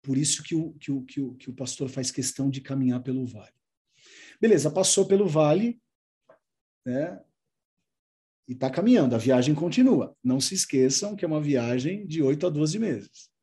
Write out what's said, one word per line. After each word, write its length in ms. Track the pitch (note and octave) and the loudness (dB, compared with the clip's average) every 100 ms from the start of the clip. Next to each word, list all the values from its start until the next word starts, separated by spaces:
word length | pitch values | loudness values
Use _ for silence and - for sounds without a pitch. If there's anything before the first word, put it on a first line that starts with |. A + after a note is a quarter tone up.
Por 160 | C3+ C3 | -2 -2
isso 260 | D3+ - | 0 -4
que 120 | - E3 | -4 -4
o, 180 | E3 | -4
que 180 | - - | -10 -6
o, 120 | C#3 | -6
que 180 | B2+ - | -6 -8
o, 140 | C3 B2 | -8 -10
que 140 | - | -16
o 60 | A#2+ | -10
pastor 340 | C3 - C3+ | -10 -8 -8
faz 220 | C3+ B2+ | -6 -6
questão 380 | - B2+ - C#3 | -4 -6 -2 -4
de 100 | C3 | -4
caminhar 420 | - C3+ B2+ B2 | -6 -2 0 -2
pelo 240 | B2+ C3 B2 | -4 -6 -6
vale. 280 | G#2 F#2+ _ _ _ _ _ - - - - | -12 -20 _ _ _ _ _ -20 -20 -20 -2
Beleza, 300 | A3+ F3+ B2+ | 4 4 4
passou 360 | D3+ F#3 - F#3+ | 0 2 2 4
pelo 220 | G3 G3 | 2 4
vale, 540 | D#3 D3+ E3+ A#3 A#3 _ _ _ _ _ _ _ _ _ _ B2+ | 4 4 4 0 -4 _ _ _ _ _ _ _ _ _ _ -6
né? 380 | B2+ E3+ F#3+ _ _ _ _ _ _ _ _ _ _ _ _ - | -4 -4 -8 _ _ _ _ _ _ _ _ _ _ _ _ -14
E 80 | |
tá 160 | B2 C3 | -6 -4
caminhando, 460 | D3 G#3+ A#3+ C3+ A#2 | 0 4 4 4 2
a 20 | |
viagem 380 | A2+ B2+ B2+ D3+ | 4 4 4 0
continua. 600 | E3+ D#3 B3+ E3+ G2+ _ | 0 4 4 4 0 _
Não 200 | B2+ B2+ | -2 0
se 120 | C3 | -2
esqueçam 600 | F#3+ - C3+ C3 C3+ G3+ G3+ | -4 -2 2 2 2 -4 -6
que 80 | |
é 40 | E3+ | -4
uma 140 | D#3 | -2
viagem 640 | D3 C3 A#2 B2 C#3+ G3+ G3 | 0 0 0 -2 -4 -6 -6
de 160 | D#3+ | 0
oito 240 | C3+ D3 F3+ | 0 2 -2
a 40 | |
doze 280 | D3 D#3 G3 | 0 -2 -2
meses. 540 | A3 A2+ - - - _ | -4 -4 -10 -20 -20 _